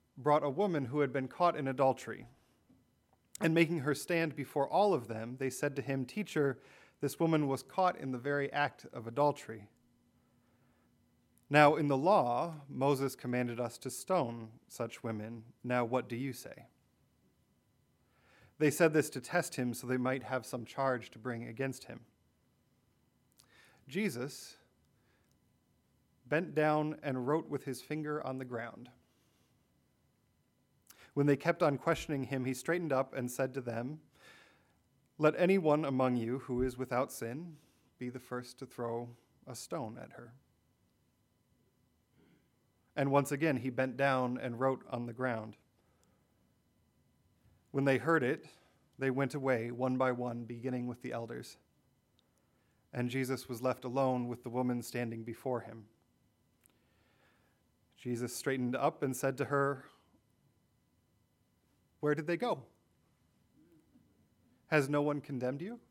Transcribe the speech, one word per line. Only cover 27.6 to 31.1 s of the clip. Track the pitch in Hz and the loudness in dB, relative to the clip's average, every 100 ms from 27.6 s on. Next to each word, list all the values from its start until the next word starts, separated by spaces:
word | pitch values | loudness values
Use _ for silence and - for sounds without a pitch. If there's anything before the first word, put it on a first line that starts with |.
his | 139 123 | -6 -8
finger | - 156 151 151 | -6 -6 -4 -4
on | 131 131 | -6 -8
the | |
ground. | 127 117 117 - 135 - _ _ _ _ _ _ _ _ _ _ _ _ _ _ _ _ _ _ _ - - | -6 -8 -8 -12 -18 -20 _ _ _ _ _ _ _ _ _ _ _ _ _ _ _ _ _ _ _ -20 -6